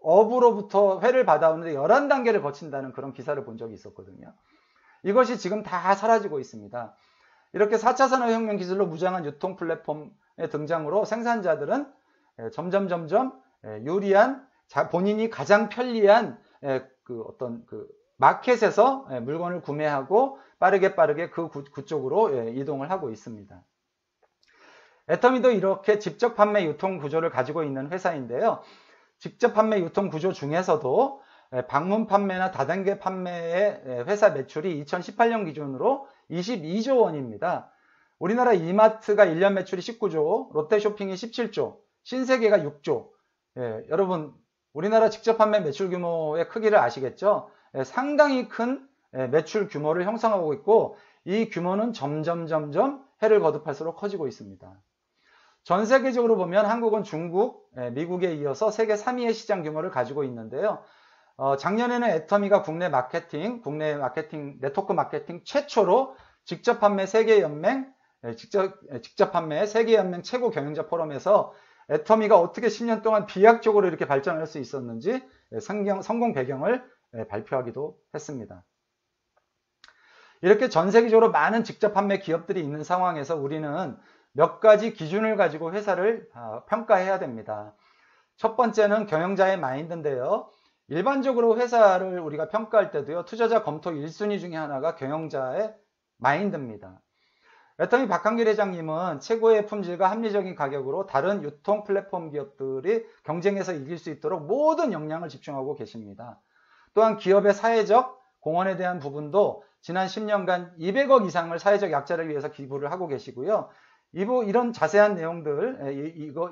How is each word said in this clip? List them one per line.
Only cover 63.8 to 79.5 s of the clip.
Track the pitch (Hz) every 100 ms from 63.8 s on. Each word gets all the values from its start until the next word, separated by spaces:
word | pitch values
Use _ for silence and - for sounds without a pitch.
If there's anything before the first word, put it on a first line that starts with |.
| 156 147
마케팅, | 127 160 156 156 143 139
네트워크 | 143 196 196
마케팅 | 175 - 151 - 175
최초로 | - 285 285 233 180 233 269 - - _
직접 | - 170 240 233
판매 | 208 196
세계연맹, | 190 220 226 208 156 147 190 269 262 _ _ _
예, | 117 113
직접, | - 190 190 - -
예, | 127
직접 | - - 190
판매 | 175 160 151 208
세계연맹 | 220 226 220 185 175
최고 | - 247 240
경영자 | 147 143 156 151
포럼에서 | 165 156 135 180 196 - - _ _ -
애터미가 | 151 180 220 214 196
어떻게 | 170 - 233
십 | 214 233
년 | 220
동안 | 214 214 208
비약적으로 | 185 214 226 220 208 185
이렇게 | 156 147
발전할 | 139 180 160 156
수 | 151
있었는지, | 120 139 120 113 165 262 - _ -
예, | 113
성경-, | - 208 202 190
성공 | - 233 233
배경을, | 151 127 131 175 254 - _ _ 113
예, | 107
발표하기도 | 107 - 135 117 120 151 - _
했습니다. | - - 135 95 90 _ _ _ _ _ _ _ _ _